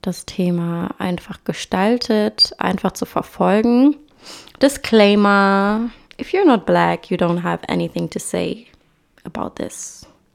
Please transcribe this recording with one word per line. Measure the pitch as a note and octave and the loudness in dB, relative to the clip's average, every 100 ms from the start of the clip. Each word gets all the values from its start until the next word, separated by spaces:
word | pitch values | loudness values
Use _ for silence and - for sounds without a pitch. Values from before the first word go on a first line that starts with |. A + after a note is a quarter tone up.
das | - F3 - | -8 -10 -12
Thema | - F3+ F3 E3+ E3+ F3 - | -4 -2 -2 -4 -6 -6 -8
einfach | F3+ F3 - - | -6 -8 -10 -16
gestaltet, | - E3+ - F#3 G3 A#3+ - G#3+ G#3 G#3+ - - | -8 -8 -4 0 2 0 0 0 0 0 -4 -2
einfach | F#3 F#3+ F#3+ | -4 -2 -4
zu | - - | -4 -6
verfolgen. | - E3 - F3+ G3+ A3+ A#3+ C#4 D4 - _ - - - - | -6 -6 -2 2 2 4 4 4 2 -6 _ -20 -20 -20 0
Disclaimer: | C#4+ C#4 - A3+ G3+ G#3 G3+ G3+ G3 G3 G3 G#3+ A#3 - _ - | 0 0 0 4 6 6 4 4 4 2 0 -2 -4 -10 _ -16
If | - | -4
you're | F#4 G4 | 2 4
not | A#3+ - | 4 2
black, | F3 E3+ E3+ - | 2 2 -2 -4
you | F3+ | -2
don't | F3 F3 | 0 0
have | E3+ E3+ - | -2 -6 -4
anything | F3+ E3+ F3 E3+ | -4 -2 -4 -8
to | - | -8
say | - - - - - _ _ _ _ _ | -6 -6 -4 -8 -14 _ _ _ _ _
about | - - - - | -14 -10 -10 -8
this. | - - - - - _ _ | -10 -10 -16 -18 -20 _ _